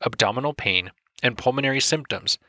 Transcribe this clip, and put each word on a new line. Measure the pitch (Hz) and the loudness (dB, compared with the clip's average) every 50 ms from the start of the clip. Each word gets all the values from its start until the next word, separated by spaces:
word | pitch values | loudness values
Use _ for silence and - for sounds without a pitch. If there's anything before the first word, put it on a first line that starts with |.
abdominal | - - 113 - - 101 107 123 135 147 147 | -6 -4 0 2 2 2 2 0 -2 -4 -4
pain, | - - 104 92 90 90 95 - _ _ _ _ - - | -2 -2 0 0 0 0 -2 -8 _ _ _ _ -2 -2
and | 127 117 - | -2 -2 0
pulmonary | - 131 127 139 139 135 135 135 | 0 0 0 2 0 0 0 2
symptoms | 127 - - 156 143 - 117 - - - - - _ | 2 2 0 0 -2 -4 -8 -6 -2 -2 -2 -2 _